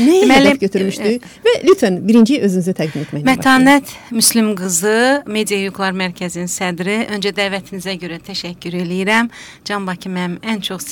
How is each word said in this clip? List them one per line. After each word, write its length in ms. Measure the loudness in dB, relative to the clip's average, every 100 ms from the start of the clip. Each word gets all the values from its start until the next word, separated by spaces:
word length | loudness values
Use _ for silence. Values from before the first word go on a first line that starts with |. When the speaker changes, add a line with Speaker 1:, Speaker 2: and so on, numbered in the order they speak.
| 4
Speaker 1:
Nəyə 160 | 4
Speaker 2:
Deməli, 300 | 6 6 4
Speaker 1:
hədəf 80 | 2
götürmüşdü? 520 | 0 0 -2 -2 -2
Speaker 2:
e, 60 | -2 -6 -2 0
Speaker 1:
Və 80 | 2 4
lütfən 320 | 4 2 0 4
birinci 300 | 6 6 4
özünüzü 340 | 0 0 -2 -2
təqdim 280 | -4 -6 -8
etməklə 200 | -2 0
Speaker 2:
Mətanət 640 | 2 4 6 6 4 2 -12 -8
Müslüm 420 | -2 0 2 0 0
qızı, 680 | -4 -2 2 2 2 0 -2
Media 320 | -4 -2 -2
Hüquqlar 400 | -4 -4 -4 -2
Mərkəzinin 540 | -6 -6 -8 -6 -8
sədri. 480 | -6 -6 -4 -4 -4 -4
Öncə 240 | -4 -4
dəvətinizə 640 | -2 -4 -4 -10 -10 -10 -8
görə 240 | -10 -12
təşəkkür 560 | -12 -10 -10 -12 -8 -6
eləyirəm. 460 | -4 -4 0 0 0 -6 -20 -14 -6
Can 220 | -4 -4
Bakı 220 | -8 -8
mənim 280 | -6 -6 -6 -6
ən 160 | -6
çox 240 | -6 -10 -6